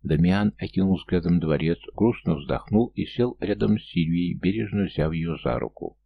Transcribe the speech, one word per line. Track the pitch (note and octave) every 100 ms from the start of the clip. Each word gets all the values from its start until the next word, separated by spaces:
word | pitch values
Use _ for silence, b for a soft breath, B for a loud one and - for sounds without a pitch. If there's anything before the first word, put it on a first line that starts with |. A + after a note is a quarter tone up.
| C#2+
Дамиан | D#2 F2 G2 G#2 -
окинул | - - G2 F#2
взглядом | - F2+ E2+ F2
дворец, | D#2 D2 D#2+ E2+ - -
грустно | A2 - - D2
вздохнул | C#2+ C2+ - G#2 A#2+
и | - -
сел | - A#2+ -
рядом | G2 G#2 G#2+ G#2+
с | -
Сильвией, | F2 D#2+ E2+ F2 -
бережно | F2+ A2 G#2+ G#2
взяв | G2 - D#2
ее | E2 E2+ D#2+
за | - A#1
руку. | - - G1+ _